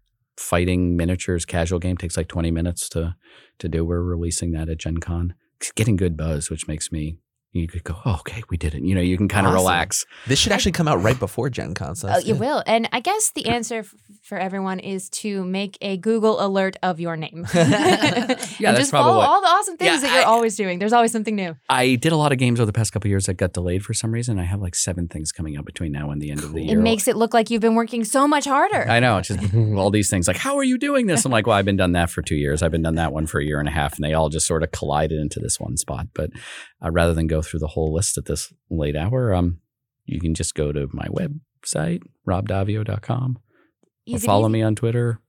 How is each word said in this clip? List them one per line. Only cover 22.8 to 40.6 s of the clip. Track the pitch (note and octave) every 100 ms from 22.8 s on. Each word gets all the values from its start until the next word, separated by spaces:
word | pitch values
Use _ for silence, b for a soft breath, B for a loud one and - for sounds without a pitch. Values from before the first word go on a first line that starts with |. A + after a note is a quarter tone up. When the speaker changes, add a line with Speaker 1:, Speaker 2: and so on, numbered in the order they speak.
| G#2+
Speaker 1:
couple | G#2 G2+
of |
years | G2 G2
that | F2+
got | F#2
delayed | F2+ F2 F#2+
for | G2+
some | A2 A2+
reason. | A#2 A#2+ G2
I |
have, | F2 G2
like, | F#2 -
seven | - F2 E2+
things | D#2 D#2
coming | - D#2 D2
out | D2
between | - D#2+
now | C#2+ D2
and | D2
the | D3
end | D3
of | D3
the | D#3+
Speaker 2:
Cool. | D#3
Speaker 3:
It |
Speaker 1:
year. | G#3+
Speaker 3:
makes | A3+ A3 B3
it | A3
look | A3+
like | A#3 A3
you've | A3+
been | A3+ A3+
working | A3+ A#3+
so | G#3+ C4+ D4
much | D4 C#4+
harder. | C4+ G4 - D#3+
Speaker 1:
I | A#2
know. | B2 F#2+
It's | F2
just | F#2 G#2
<laughs> | A2+ A2 G2
all | G2
these | G#2 G2+
things. | F#2+ F2
Like, | F2+
"How | C4+ C#4
are |
you | C4 B3
doing | C#4+ C#4 G#3+
this?" | D3+ C#3
I'm |
like, | A2+ A2
"Well, | G2+
I've | G2+
been | G2
done | F2+
that | F2 E2+
for | -
two | - D2+
years. | C#2+ D#2
I've | E2
been | E2
done | E2 E2
that | D#2+
one | D2+ D#2+
for | D2+
a | D2
year | D2
and | D2
a |
half." | D#2 D2 -
And |
they | D2+
all | D#2 D#2
just | D#2+ -
sort | D#2+
of | D#2+
collided | - D2+ D2 D#2 D#2
into | D2 -
this | - -
one | - -
spot. | - C2 -
But, | - D#2 B B B B B
uh, | E2
rather | E2+ E2+
than | E2 D#2+
go | D#2
through | - D#2+
the | D2+
whole | D#2+ D#2+
list | D#2 - -
at | -
this | D2+ - _ -
late | E2 D2 D2
hour, | F#2 B2+ A#2+
um, | F#2 F2 E2+ _ _ _ _ -
you | -
can | E2+
just | D2+ D#2
go | -